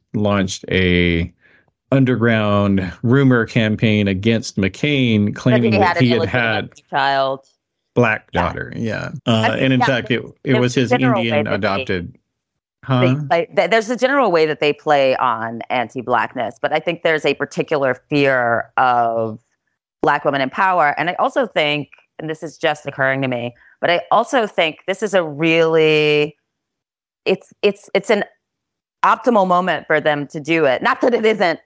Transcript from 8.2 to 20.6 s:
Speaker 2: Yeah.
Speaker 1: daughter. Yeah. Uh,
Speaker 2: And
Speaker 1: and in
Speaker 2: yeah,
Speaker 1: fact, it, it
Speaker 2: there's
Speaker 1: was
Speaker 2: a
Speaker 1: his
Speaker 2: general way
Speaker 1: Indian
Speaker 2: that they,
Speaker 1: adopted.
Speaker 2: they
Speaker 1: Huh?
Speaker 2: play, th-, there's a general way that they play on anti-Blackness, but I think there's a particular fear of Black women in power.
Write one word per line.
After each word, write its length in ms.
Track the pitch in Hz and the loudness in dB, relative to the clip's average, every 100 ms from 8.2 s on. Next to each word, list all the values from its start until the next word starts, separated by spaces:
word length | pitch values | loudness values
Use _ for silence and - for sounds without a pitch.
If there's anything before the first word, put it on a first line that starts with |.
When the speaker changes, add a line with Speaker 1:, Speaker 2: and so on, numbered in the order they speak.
| - | -4
Speaker 2:
Yeah. 100 | - | -4
Speaker 1:
daughter. 300 | 87 - 120 - | -4 -6 -10 -8
Yeah. 340 | 113 98 85 135 - | -6 -6 -8 -8 -2
Uh, 240 | 113 110 | 0 0
Speaker 2:
And 80 | 110 | 0
Speaker 1:
and 120 | 131 | 0
in 60 | 131 | 2
Speaker 2:
yeah, 60 | - | 2
Speaker 1:
fact, 240 | 123 117 | 0 -2
it, 120 | 117 - - | -4 -4 -10
it 80 | - | -2
Speaker 2:
there's 60 | 123 | 0
Speaker 1:
was 180 | 123 139 | 2 0
Speaker 2:
a 40 | |
Speaker 1:
his 100 | 117 | 0
Speaker 2:
general 300 | - 131 - | 2 2 0
way 60 | 113 | 0
Speaker 1:
Indian 160 | 113 | -2
Speaker 2:
that 60 | 107 | -2
they, 40 | 101 | -2
Speaker 1:
adopted. 560 | 101 98 - 92 87 | -2 -2 -4 -6 -6
Speaker 2:
they 40 | - _ _ _ _ _ _ | -14 _ _ _ _ _ _
Speaker 1:
Huh? 300 | - 131 127 135 143 | -4 0 2 0 0
Speaker 2:
play, 180 | 170 123 | -2 0
th-, 160 | - 180 | -2 0
there's 200 | 226 214 | 0 0
a 60 | 247 | -2
general 340 | 254 277 233 | 0 2 2
way 140 | 170 156 | 2 2
that 140 | 147 | 0
they 120 | 151 | -2
play 420 | - - 147 135 131 | -2 0 2 2 2
on 460 | 127 113 113 117 - | 0 -2 -6 -8 -4
anti-Blackness, 880 | 123 113 131 120 120 110 131 110 - | -4 -4 -8 -2 -2 -2 -4 -8 -6
but 120 | 143 | -4
I 80 | 156 | -2
think 220 | 165 165 | -4 -4
there's 220 | 170 156 | -2 0
a 100 | 147 | 0
particular 600 | 135 143 - 147 151 135 127 _ | -2 -4 -6 -4 -2 0 -2 _
fear 640 | 147 139 131 120 117 - - | 0 2 2 0 -2 -2 0
of 600 | 127 120 117 113 113 110 _ _ _ _ _ _ | 2 2 0 -2 -4 -6 _ _ _ _ _ _
Black 220 | 151 143 | -2 0
women 160 | 151 139 | 0 -2
in 80 | 131 | -2
power. 440 | - | -2